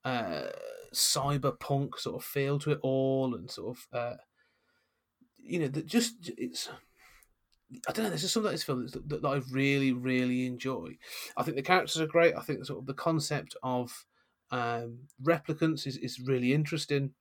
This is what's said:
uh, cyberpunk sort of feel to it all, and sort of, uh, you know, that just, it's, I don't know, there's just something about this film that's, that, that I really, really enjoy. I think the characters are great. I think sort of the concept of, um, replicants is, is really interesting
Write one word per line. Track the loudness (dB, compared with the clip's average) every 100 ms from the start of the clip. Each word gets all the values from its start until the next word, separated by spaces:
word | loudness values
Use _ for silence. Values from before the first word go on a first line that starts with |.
uh, | -2 -2 -2 -4 -6 -8 -12 -14 -8
cyberpunk | 0 2 4 2 2 0 -2 0 0 0 -4
sort | -6 -6
of |
feel | -4 -2 0 0
to | 0
it | 0
all, | 2 4 4 4 2 -2
and | -8
sort | -8 -8 -8
of, | -8 -6
uh, | -6 -8 _ _ _ _ _ _ _ _ _ _ _ _
you | -6 -2
know, | 0
that | -2 0
just, | 2 0 -6 -14 -6
it's, | -6 -6 -10 -12 _ _ -20 -20 -20 _ _ _ _ -10 -4
I |
don't | -2
know, | 0
there's | 0
just | 0
something | 2 0
about |
this | -2
film | -2 -2
that's, | -2
that, | -8 -6 -2
that | 0
I | 0 -2
really, | 2 4 4 4
really | 2 2 2 2 0 -2
enjoy. | -4 -4 -6 -8 -14 -14 -12 -8 -4
I |
think | -2 -2
the |
characters | 4 4 4 0
are | 4
great. | 8 8 6
I |
think | -2 -4 -4
sort | -8
of | -6
the |
concept | -2 2 2 0 -2 -4 -6
of, | -2 -2 -2 -10 -18 _ _ _ _
um, | -2 0 -2 -4 -10 -18 _
replicants | 2 2 0 0 2 2 -4
is, | -6
is | -8 -6
really | 0 2 4
interesting | 4 2 -2 0 0 0 _